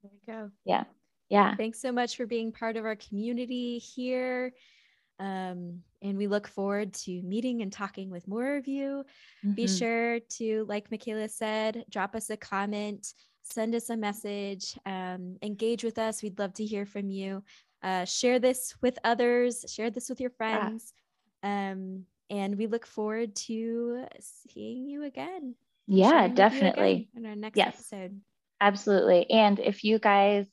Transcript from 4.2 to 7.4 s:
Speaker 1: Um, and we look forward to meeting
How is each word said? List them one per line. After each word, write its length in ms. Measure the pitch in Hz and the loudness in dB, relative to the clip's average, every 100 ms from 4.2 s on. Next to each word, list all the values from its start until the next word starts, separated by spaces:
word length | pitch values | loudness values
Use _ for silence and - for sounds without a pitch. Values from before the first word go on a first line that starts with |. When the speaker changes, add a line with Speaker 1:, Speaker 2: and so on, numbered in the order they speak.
| 254 254 254 254 _ _ _ _ _ _ | -2 -4 -6 -8 _ _ _ _ _ _
Speaker 1:
Um, 640 | 196 190 185 180 175 175 - _ | -8 -6 -6 -8 -10 -12 -18 _
and 140 | 202 196 | -6 -2
we 80 | 202 | 0
look 180 | 208 208 | 0 -2
forward 480 | - 196 202 214 | -4 -2 0 -2
to 280 | - - 180 | -8 -10 -8
meeting 400 | 180 208 | -4 -2